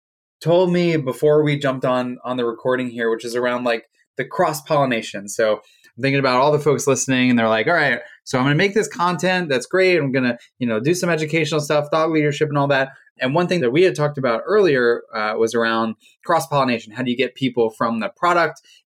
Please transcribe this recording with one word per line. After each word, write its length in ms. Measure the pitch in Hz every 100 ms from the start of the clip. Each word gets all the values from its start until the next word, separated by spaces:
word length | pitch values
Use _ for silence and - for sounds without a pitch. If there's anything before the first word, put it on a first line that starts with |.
| _ _ _ -
told 320 | 156 175 180
me 240 | 175 170 156
before 480 | 131 - 151 151
we 120 | 147 147
jumped 280 | 143 131
on, 340 | 131 127 123 123
on 120 | 123 127
the 80 |
recording 460 | 117 113 127 127 127
here, 200 | 117 113
which 140 | 113
is 120 | 120 120
around, 260 | 123 123
like, 220 | 123 117 - _ _ -
the 80 |
cross-pollination. 1040 | 135 - 165 147 - 147 131 113 110 101 101
So 280 | - 110 107
I'm 460 | - _ _ -
thinking 160 | 135 139
about 220 | 135 127
all 100 | 147
the 80 | 147
folks 300 | 151 127 139
listening 420 | 123 - 127 127
and 80 | 120
they're 100 | 110
like, 200 | 110 110
"All 60 |
right, 260 | 170 143 120 - -
so 140 | - 127
I'm 60 |
gonna 120 | 135 151
make 180 | 196
this 140 | 214 -
content. 600 | 151 175 165 175 180 165
That's 180 | 131 -
great. 320 | 185 185 175
I'm 120 | 139
gonna, 280 | 135 123 120 - -
you 80 | 120
know, 140 | 110
do 140 | 135
some 160 | 180 175
educational 500 | 160 151 160 151 156
stuff, 280 | 147 151 147
thought 200 | 160 165
leadership 380 | 156 151 147 147
and 100 | 143
all 100 | 143
that." 220 | 135 131 - _ -
And 140 | 131
one 140 | 156 175
thing 120 | 175
that 100 | 120
we 120 | 147
had 140 | 180 147
talked 220 | 147 143
about 240 | 131 113 156
earlier, 560 | 214 185 131 120 117 -
uh, 200 | 113 107 110
was 180 | 113
around 420 | 117 113 113 113 104 _ _
cross-pollination. 680 | - 165 - 143 127 117 -
How 100 | 117
do 80 | 127
you 60 | 123
get 180 | 123
people 360 | - 131 120 113
from 280 | - 117 113
the 100 | 101
product 540 | - 175 175 156 - _ _ _